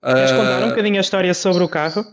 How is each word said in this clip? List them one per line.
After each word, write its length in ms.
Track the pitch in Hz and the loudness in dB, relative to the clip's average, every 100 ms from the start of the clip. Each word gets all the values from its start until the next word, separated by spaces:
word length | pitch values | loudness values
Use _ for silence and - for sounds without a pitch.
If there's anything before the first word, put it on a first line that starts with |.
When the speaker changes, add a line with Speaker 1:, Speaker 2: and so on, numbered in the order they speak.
Speaker 1:
Queres 300 | 127 131 131 | 0 2 2
contar 300 | 131 131 127 | 2 0 0
um 20 | |
Speaker 2:
Ah, 40 | 127 | 0
Speaker 1:
bocadinho 260 | - 208 202 | 0 0 0
a 40 | |
história 320 | 190 196 180 | 0 0 0
sobre 280 | 180 196 180 | 0 0 0
o 60 | 175 | 0
carro? 360 | 156 156 180 214 | -2 -4 -4 -8